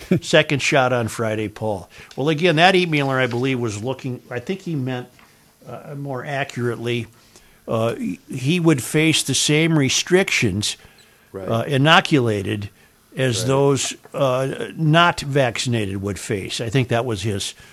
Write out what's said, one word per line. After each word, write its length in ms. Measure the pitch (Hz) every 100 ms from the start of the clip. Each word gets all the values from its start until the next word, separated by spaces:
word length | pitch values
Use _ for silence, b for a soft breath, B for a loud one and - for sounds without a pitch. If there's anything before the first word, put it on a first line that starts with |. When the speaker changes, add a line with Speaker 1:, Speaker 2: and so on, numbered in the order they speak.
| -
Speaker 1:
<laughs> 140 | 180
Second 420 | - 160 156 143
shot 300 | - 143 127
on 140 | 123 113
Friday, 400 | - 113 110 107
Paul. 400 | - 110 98 82 B B B
Well, 120 | 143
again, 280 | 151 180 156
that 180 | 180
emailer, 460 | 190 175 151 139 131
I 80 | 127
believe, 320 | 120 135 127
was 240 | 117 104
looking, 360 | 120 131 135 123 -
I 80 | 123
think 220 | - 190
he 120 | 175
meant, 320 | 156 127 127 123 _ b b b b -
uh, 260 | 120 -
more 300 | 143 139 127 147
accurately, 800 | 139 139 - 120 117 117 120 113 - b b b b -
uh, 260 | 113 113 - 247 - -
he 300 | 135 131 180
would 240 | 165 139
face 400 | - 151 160 143
the 120 | -
same 440 | 127 - 151 165 156
restrictions, 1000 | 131 - - 180 190 - 117 95 104 - b b b b b
Speaker 2:
Right. 180 | 98 95
Speaker 1:
uh, 140 | 113 113
inoculated 1000 | 135 147 170 - 147 120 104 98 107 101 - b b _ 226
as 220 | 131 110
Speaker 2:
Right. 40 | 120
Speaker 1:
those, 480 | 135 139 135 - - -
uh, 360 | - 135 127 135 120 107 -
not 440 | 156 165 175 175
vaccinated 840 | 147 139 123 - 127 117 101 98
would 160 | 98 95
face. 420 | - 104 92 -
I 80 | 113
think 200 | 131 120
that 160 | 117 123
was 160 | 104
his, 320 | 107 101 - - B